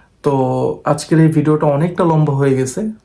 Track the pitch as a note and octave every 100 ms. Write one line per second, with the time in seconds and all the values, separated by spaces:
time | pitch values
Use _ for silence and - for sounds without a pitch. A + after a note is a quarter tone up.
0 | _ _ - C#3 C3 B2+ C3 - - D3+
1 | - D#3+ D#3+ D3+ D3 D3+ D#3 C#3 E3+ F3
2 | F3 D#3+ D3+ C#3 C#3 C3 C3 - G#3+ A3